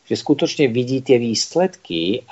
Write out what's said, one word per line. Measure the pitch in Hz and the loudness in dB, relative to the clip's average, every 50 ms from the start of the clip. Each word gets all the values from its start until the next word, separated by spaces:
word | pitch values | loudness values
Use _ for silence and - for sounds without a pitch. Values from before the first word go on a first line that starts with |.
| _ - | _ -6
že | 110 104 | -6 -4
skutočne | - - 147 - 170 156 - - 147 127 113 | 0 0 0 0 0 -2 0 0 0 2 2
vidí | 123 123 123 131 135 131 | 0 -2 -2 -4 -4 2
tie | - 131 120 | 2 2 2
výsledky | 120 117 117 113 - - - 165 180 190 185 - - - 90 82 82 87 107 - - - | 2 0 -2 -2 -4 -2 0 0 0 0 -2 -8 -10 -6 -4 -2 -2 -2 -2 -4 -6 -6